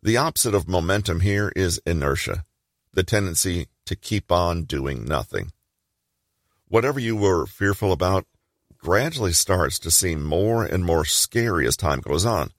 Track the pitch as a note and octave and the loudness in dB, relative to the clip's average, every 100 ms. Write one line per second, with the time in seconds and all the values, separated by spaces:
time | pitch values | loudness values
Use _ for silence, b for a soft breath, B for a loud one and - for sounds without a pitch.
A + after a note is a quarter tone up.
0 | G#2+ A2+ D#3 - B2 G2+ E2 F#2 E2+ G2 | 2 0 0 0 0 0 0 0 2 0
1 | G2+ E2+ F#2+ G2+ G#2 - F#2 - - E2+ | 0 0 2 2 -2 0 0 0 -2 0
2 | C#2+ C#2 - E2 - _ _ _ _ - | 0 -2 -4 -6 -8 _ _ _ _ -4
3 | F2+ G#2+ F#2+ D#2+ G2 F2 E2 _ - - | 0 0 0 -2 -2 -2 -6 _ -10 -10
4 | - G#2+ - F2 F2 E2+ D2+ C#2 C2+ C2 | -4 -6 0 2 2 0 -4 -4 -4 -6
5 | A1+ D2 A1 G1+ B1 - _ _ _ _ | -4 -4 -2 -6 -8 -14 _ _ _ _
6 | _ _ _ _ _ _ _ A2+ B2 C#3 | _ _ _ _ _ _ _ 0 2 -2
7 | A#2 A2 G2+ F2+ C#2 - G2 G2 G#2 E2+ | -2 2 2 2 0 -2 -2 0 0 0
8 | F2+ F#2+ - _ _ _ _ - E2 F#2+ | 2 0 -2 _ _ _ _ -12 0 2
9 | D3 D#3 G2+ E2 - F#2 D2 - E2 D#2+ | 2 -2 0 0 2 2 2 -2 0 2
10 | F#2 D#2+ D2+ D#2+ G#2 A#2 G#2 F#2 F2 E2 | 2 -2 -2 0 2 0 0 0 2 2
11 | D2+ - - A#2 A#2 F2 A#1+ B1 D#2+ C2+ | 2 0 0 0 0 0 0 0 0 -2
12 | - D2 A2 G#2 C2 | 0 0 2 0 -2